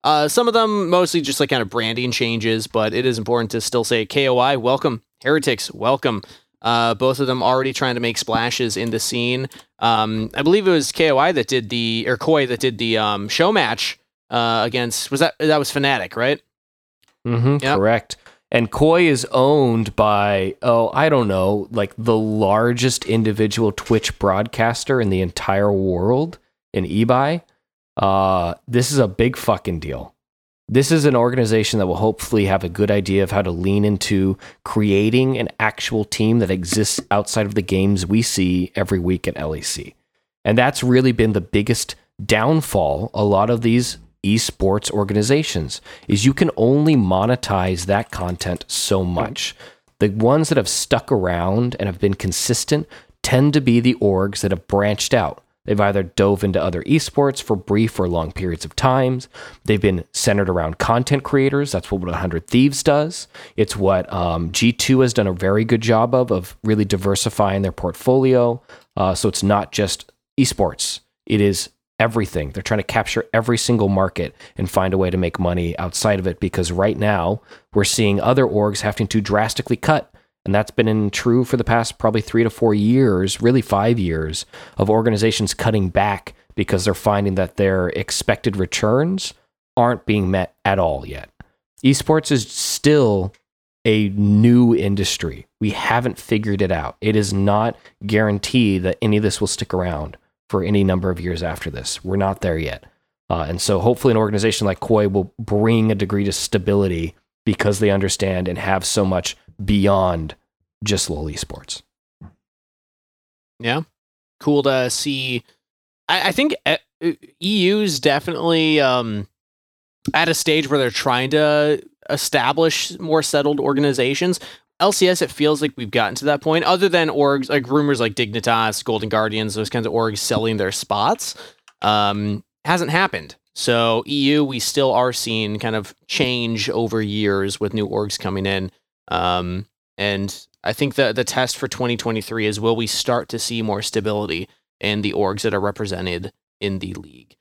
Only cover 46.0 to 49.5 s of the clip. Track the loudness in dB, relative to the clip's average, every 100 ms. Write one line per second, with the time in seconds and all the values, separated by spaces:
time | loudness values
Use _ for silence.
46 | -2 2 2 4 0 2 2 4 4 4
47 | 4 2 2 0 0 0 0 -2 0 -2
48 | -2 -6 -6 -4 -6 -6 -6 -6 0 0
49 | 0 -2 -4 -6 -10